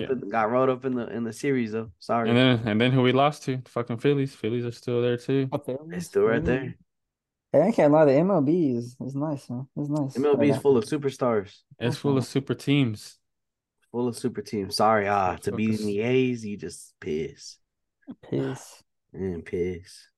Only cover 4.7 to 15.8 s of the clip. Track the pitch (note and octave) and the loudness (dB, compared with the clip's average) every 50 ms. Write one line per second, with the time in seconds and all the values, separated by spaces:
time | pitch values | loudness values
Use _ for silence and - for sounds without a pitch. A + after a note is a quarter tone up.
4.7 | A#2+ - - - B2 A#2+ A#2+ B2 A#2+ A#2+ - - C3+ C#3 C3+ C3 - - - - | -8 -8 -6 -4 -2 0 0 0 0 -2 -2 -2 0 0 0 -2 -4 -6 -6 -8
5.7 | B2+ C#3 D#3 D#3+ E3+ F3+ E3+ - - G2+ G2+ A2 A2+ - D#3+ E3 B2 B2+ - B2 | -8 -8 -10 -10 -10 -10 -10 -4 0 2 2 4 2 2 0 0 -2 -2 -2 -6
6.7 | - - _ _ _ _ _ _ _ _ _ _ _ _ _ _ - C#3 D#3+ G3+ | -10 -14 _ _ _ _ _ _ _ _ _ _ _ _ _ _ 2 4 4 4
7.7 | A3+ - E3 D3 D3 D#3 D#3+ D3 C3 C#3 E3+ F#3+ G3+ E3+ C#3 C3 D#3+ F3+ E3+ C#3 | 4 4 4 6 6 6 6 6 6 6 4 4 2 2 2 2 2 2 2 2
8.7 | B2 A#2 A#2+ B2 B2 - - B2+ C3+ C#3 C#3+ D#3+ D3+ C3 - - B2 B2 C#3 - | 0 -2 -4 -6 -10 -12 -12 -8 -6 -6 -4 -4 -6 -8 -8 -10 -10 -10 -10 -10
9.7 | _ - D3 D3 D3 D3+ C#3+ C3+ - A#2 C#3 D3 - - - C#3+ C3+ - - C#3+ | _ -8 -6 -4 -4 -4 -4 -4 -4 -2 0 2 2 4 4 4 2 4 4 4
10.7 | C#3 A#2+ A2 - D3+ D3 C3+ C3+ C3 - C#3 B2 A#2 G#2+ F#2+ - - - _ _ | 4 4 2 0 -2 -4 -2 -4 -4 -2 0 0 2 0 -2 -4 -8 -20 _ _
11.7 | - - - A#2+ - - - C#3+ C#3 C3+ A#2+ - - C#3 C3+ - B2 - - C#3+ | -10 -4 -4 -4 -2 -2 0 0 2 2 0 0 -2 -4 -2 -2 -4 -4 0 2
12.7 | C#3+ D3 C3+ A#2 G#2+ G#2 - - - _ _ _ _ _ _ _ _ _ _ _ | 2 2 2 2 -2 -6 -10 -18 -20 _ _ _ _ _ _ _ _ _ _ _
13.7 | _ _ _ _ - A#2+ A#2+ B2 A#2 - - B2 G2+ - G#2 - - G#2+ F#2+ F#2 | _ _ _ _ -6 -4 -4 -4 -4 -4 -6 -6 -6 -6 -8 -6 -6 -6 -4 -4
14.7 | - A#2 G#2+ G#2+ A2 G#2+ G2+ G2 G#2 G2+ F#2+ F2+ F2 E2+ - G#2 G2+ A2 G#2+ A2 | 0 2 2 4 4 4 2 2 2 2 0 0 -2 -4 -6 -6 -4 -2 -2 -2
15.7 | A2 G#2+ | -2 -2